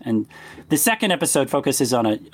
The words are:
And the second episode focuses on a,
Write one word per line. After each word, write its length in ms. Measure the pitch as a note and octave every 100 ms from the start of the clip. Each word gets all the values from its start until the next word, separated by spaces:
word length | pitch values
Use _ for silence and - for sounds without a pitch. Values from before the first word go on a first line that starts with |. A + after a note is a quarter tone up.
And 240 | - A2 - - - - -
the 80 | D3+
second 340 | - A3 G#3+
episode 380 | F3 F3 D3 C3+
focuses 440 | C#3+ C#3 C3 B2
on 120 | B2 A2+
a, 140 | G#2+ -